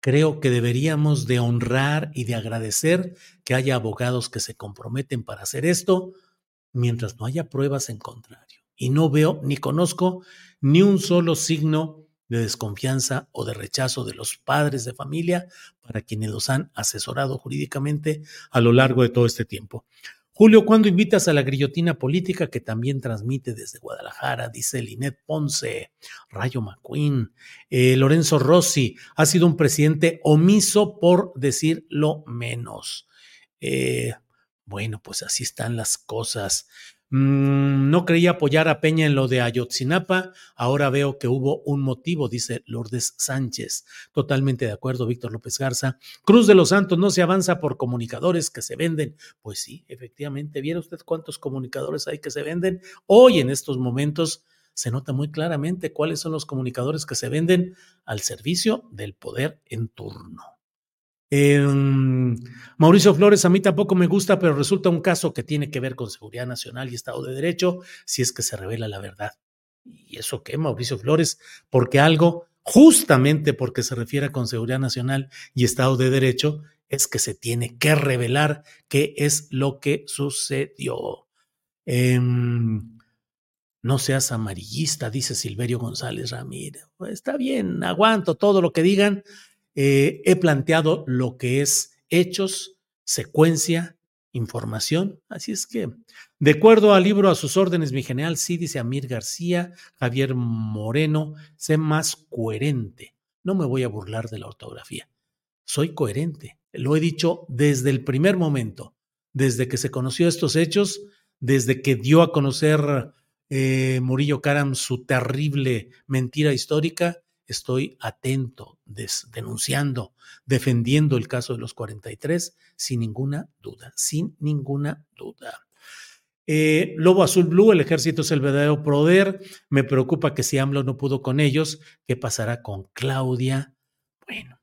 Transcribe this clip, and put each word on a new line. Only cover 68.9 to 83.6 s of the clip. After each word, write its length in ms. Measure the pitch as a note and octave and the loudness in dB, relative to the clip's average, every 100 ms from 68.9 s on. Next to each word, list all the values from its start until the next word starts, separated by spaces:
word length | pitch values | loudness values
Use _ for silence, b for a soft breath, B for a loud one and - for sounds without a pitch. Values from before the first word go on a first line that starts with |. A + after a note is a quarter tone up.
| G2 | -10
verdad". 340 | G2+ G2 G#2 _ _ _ _ _ | -14 -12 -12 _ _ _ _ _
¿Y 340 | - - _ F#2+ | -20 -20 _ -14
eso 240 | - C3 | -10 -10
qué, 160 | - C#3 | -8 -6
Mauricio 400 | D#3 G#2+ A#2+ A#2 | -4 -6 -6 -6
Flores? 400 | A2 E3 D#3+ - B B B | 0 0 0 -4 B B B
Porque 300 | C3 B2+ C#3 | 0 2 4
algo, 460 | D3+ D#3+ E3+ E3+ - _ | 6 6 4 2 -12 _
justamente 920 | - A3+ D#4+ D#4+ - C3+ C3+ D3+ D3+ | 4 10 10 10 6 6 6 4 0
porque 280 | C3 B2 - | 0 -2 -4
se 120 | A#2+ | -4
refiere 360 | A#2+ A2+ C#3 C#3+ | -4 -4 -4 -4
con 160 | C#3+ A2+ | -4 -6
seguridad 320 | A#2 A#2 C3 | -6 -4 -2
nacional 520 | C3+ B2 B2 C3+ C3+ B B | -4 -4 -2 -4 -6 B B
y 100 | - | 0
Estado 320 | A#2+ - C3 B2+ | 0 2 2 4
de 140 | C3 | 2
Derecho, 520 | C3+ C3 B2+ D3 D3+ B B _ | 4 2 2 -2 -4 B B _
es 180 | C#3 - | -4 -4
que 100 | - | -4
se 160 | - | -6
tiene 440 | G2+ A#2 A#2+ A#2+ - | -6 -6 -4 -6 -2
que 160 | D3+ | 2
revelar 680 | D3+ C#3 B2+ A#2+ C3+ D3+ D3+ b b _ | 2 2 0 0 0 0 -2 b b _
qué 260 | C#3 D3 - | 0 0 -2
es 320 | D3 D3 - | -2 -2 -4
lo 300 | C3 C#3 C3+ | -4 -4 -4
que 240 | C#3+ D3 C#3+ | -4 -4 -6
sucedió. 1200 | - C#3 C3+ - C3+ C#3+ - C#3 A#2+ - - _ _ _ _ _ _ - | -8 -6 -6 -6 -6 -6 -8 -8 -8 -8 -12 _ _ _ _ _ _ -4
Em, 1120 | B2 B2+ B2 B2 B2 A#2+ A#2+ A#2 A2 G#2+ - _ _ _ _ _ _ | 0 2 2 2 0 0 -2 -2 -4 -8 -20 _ _ _ _ _ _